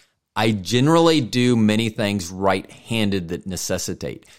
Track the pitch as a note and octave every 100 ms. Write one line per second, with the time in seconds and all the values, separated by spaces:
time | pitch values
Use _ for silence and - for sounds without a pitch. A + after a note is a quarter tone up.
0 | _ _ _ - A2+ G#2+ F2 A#2+ C#3+ E3
1 | E3 D#3+ A2 B2 B2 A#2 G#2+ G#2+ A2+ A2
2 | G#2 G2+ E2+ F#2 G2 F#2+ - - - A2+
3 | G#2 G2 E2+ F2 F#2+ F2 - F#2 - F2
4 | D2 - -